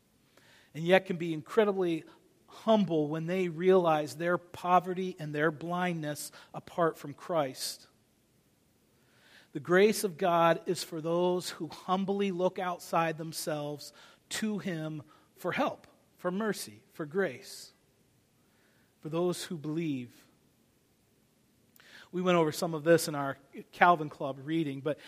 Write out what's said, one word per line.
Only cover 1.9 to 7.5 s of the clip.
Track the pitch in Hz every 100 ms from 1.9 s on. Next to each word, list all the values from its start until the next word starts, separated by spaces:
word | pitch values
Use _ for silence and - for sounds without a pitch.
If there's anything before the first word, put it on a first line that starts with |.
| 165 - - _ _ _
humble | - 226 214 170 160 147
when | 160 165
they | 190 180
realize | 156 185 190 170 156 151 143
their | 175 175
poverty | - - 175 180 180 180 185 185
and | 151
their | 147 160
blindness | 147 170 180 180 165 151 147 - - -
apart | 139 - - 160 -
from | 147
Christ. | 139 - 165 135